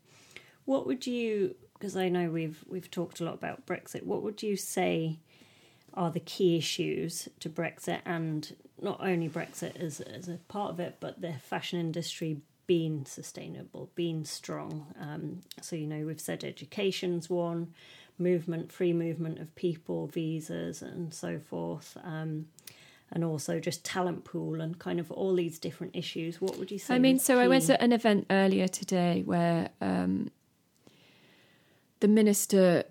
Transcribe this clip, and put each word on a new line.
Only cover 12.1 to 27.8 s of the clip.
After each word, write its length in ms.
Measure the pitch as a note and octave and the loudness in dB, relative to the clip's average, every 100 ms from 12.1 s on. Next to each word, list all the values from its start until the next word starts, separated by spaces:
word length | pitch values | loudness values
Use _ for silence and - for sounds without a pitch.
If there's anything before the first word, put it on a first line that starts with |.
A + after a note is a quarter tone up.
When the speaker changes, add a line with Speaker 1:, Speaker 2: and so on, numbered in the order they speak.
| - D#3+ D3 - _ - | -6 -6 -6 -10 _ 2
Speaker 1:
being 380 | E3+ D#3+ D3+ | 2 2 -2
sustainable, 880 | C3 - - - D#3+ C#3+ - - C#3+ | -6 -12 -14 -12 -12 -12 -14 -14 -10
being 300 | - E3+ D#3+ | -4 -2 -2
strong? 640 | D3 - - D#3 D3+ D#3 D3 - | -6 -10 -8 -8 -8 -10 -12 -12
Um, 440 | D3 D#3 D3+ F3+ - - | -10 -8 -8 -10 -14 -14
so, 160 | - E3 | -10 -6
you 100 | D3+ | -6
know, 200 | D3+ D3+ | -6 -6
we've 120 | D#3+ | -6
said 240 | - D#3+ | -6 -6
education's 840 | D3 - - - G3 F#3 F3+ F3 - | -8 -12 -12 -2 -2 -2 -2 -2 -2
one, 460 | F3+ E3+ E3+ E3+ - - - - - | -2 0 -2 -6 -12 -20 -20 -16 -2
movement, 540 | F3 F3 F3 E3 E3 | 2 2 0 -4 -6
free 220 | - F3+ | -2 2
movement 440 | E3+ E3 D#3+ D#3+ D#3+ | 2 0 -2 -4 -6
of 160 | D#3 | -10
people, 520 | - F3+ D#3+ - E3+ D#3 | -4 -2 -2 -4 -4 -4
visas 720 | E3+ D#3+ D#3+ D#3 E3+ E3+ E3 | -4 -2 -4 -4 -6 -6 -8
and 320 | - - E3 | -10 -8 -8
so 260 | D#3+ F3 D#3+ | -6 -6 -6
forth, 600 | - E3+ E3+ D#3+ - - | -6 -6 -6 -6 -10 -14
um, 440 | F3+ D#3+ D#3+ D#3 D#3 - - - - - - | -8 -6 -4 -6 -8 -16 -20 -20 -20 -20 -6
and 120 | E3+ | -2
also 380 | E3 D#3 - E3 | 0 -2 -2 -2
just 240 | F3 E3+ | -2 -6
talent 400 | - F#3+ F3+ D#3+ | -4 -2 0 -2
pool 380 | - E3+ D#3+ D#3+ | -6 -6 -4 -4
and 160 | D#3+ F3 | -4 -6
kind 200 | F3+ F3 | -4 -4
of 120 | E3+ | -4
all 220 | - F#3+ | -2 0
these 240 | F3+ E3+ D#3+ | 2 0 -4
different 360 | E3 - E3+ | -8 -8 -8
issues. 460 | F3+ - - E3 F3 | -6 -6 -4 -6 -2
What 160 | F#3+ - | -4 -4
would 120 | F#3+ | -6
you 80 | G3+ | -6
say 160 | - | 0
Speaker 2:
I 40 | B3+ | 4
mean, 180 | C4 C4 | 6 6
Speaker 1:
the 60 | |
Speaker 2:
so 160 | - B3 | 6 6
I 100 | B3 | 8
went 160 | C4 | 6
Speaker 1:
key 20 | D#3+ | 6
Speaker 2:
to 160 | C4+ | 6